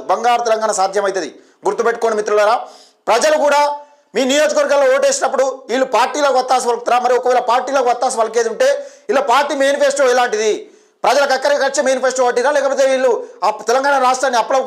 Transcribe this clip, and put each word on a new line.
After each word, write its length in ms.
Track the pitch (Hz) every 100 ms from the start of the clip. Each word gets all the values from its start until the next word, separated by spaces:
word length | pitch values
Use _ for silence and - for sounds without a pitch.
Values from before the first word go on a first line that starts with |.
| 139
బంగారు 300 | 202 233 240
తెలంగాణ 300 | 233 220 220
సాధ్యమవుతుంది. 580 | 190 190 196 196 185 147 - - _ -
గుర్తుపెట్టుకోండి 500 | 147 233 233 226 214
మిత్రులారా. 400 | 208 208 208 247 - - - _ -
ప్రజలు 280 | 226 302 302
కూడా 260 | 294 285 294 294 - _ _
మీ 80 | 208
నియోజకవర్గాల్లో 640 | 262 285 302 302 277 285 269
ఓటేసినప్పుడు 500 | 269 277 - 269 262 269 254 -
వీళ్ళు 160 | 247 262
పార్టీలకు 500 | 220 254 294 285 262
వత్తాస 260 | 254 254 240
పలుకుతారా? 320 | 233 226 240
మరి 100 | 240
ఒకవేళ 240 | 247 247 247
పార్టీలకు 500 | - 247 262 269 247
వత్తాస 280 | 240 262 226
పలికేది 320 | 220 226 226
ఉంటే, 200 | 214 262 285 - - -
ఇలా 100 | 262
పార్టీ 340 | 240 254 294
మేనిఫెస్టో 500 | 285 269 285 285 277 262
ఎలాంటిది, 400 | 247 240 214 220 165 - - _ _
ప్రజలకు 280 | 196 262 277
అక్కడికి 300 | 262 285 285
వచ్చే 180 | 262 294
మేనిఫెస్టో 440 | 262 262 254 254 247
పట్టినా, 240 | 240 254
లేకపోతే 340 | 294 269 254 262
వీళ్ళు 240 | 262 254 220 - -
ఆ 60 | 185
తెలంగాణ 480 | 214 - 247 277 277 254
రాష్ట్రాన్ని 320 | 254 277 240
అప్పల 220 | 226 269